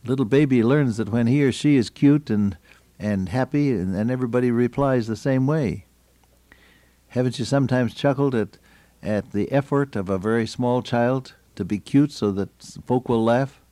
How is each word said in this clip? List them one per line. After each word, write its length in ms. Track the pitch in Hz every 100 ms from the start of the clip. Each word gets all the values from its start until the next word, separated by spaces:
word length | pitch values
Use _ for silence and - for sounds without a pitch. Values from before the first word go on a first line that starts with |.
Little 200 | 127 131
baby 380 | 110 135 147 127
learns 340 | 113 147 135 110
that 140 | 101
when 160 | 117 117
he 160 | 143
or 100 | 135
she 240 | - 151 139
is 140 | 107
cute 380 | - 143 147 147
and, 280 | 107 101 95 _ _ _ -
and 300 | 104 101 90
happy, 420 | 120 131 147 143
and, 240 | 110 92
and 160 | 95 113
everybody 400 | 127 127 123 123
replies 560 | 117 120 135 139 127 113
the 100 | 107
same 300 | 143 131 131
way. 400 | 156 117 76 - _ _ _ _ _ _ - _ _ _ _ _
Haven't 300 | 120 127 123
you 60 |
sometimes 500 | 107 139 127 127 117
chuckled 400 | - 143 131 143
at, 240 | 123 104 - _ _ _ _
at 300 | - 104 -
the 180 | 104 -
effort 460 | 135 135 139 139 104
of 120 | 92
a 100 | 95
very 280 | 104 117 110
small 360 | - 123 123
child 520 | - 120 120 131 127 - _
to 100 | -
be 140 | 92 104
cute 340 | - 139 143
so 180 | - 104
that 180 | 98 95 _
s-, 180 | - - -
folk 220 | 123 127
will 160 | 117
laugh? 360 | 113 120 135 - _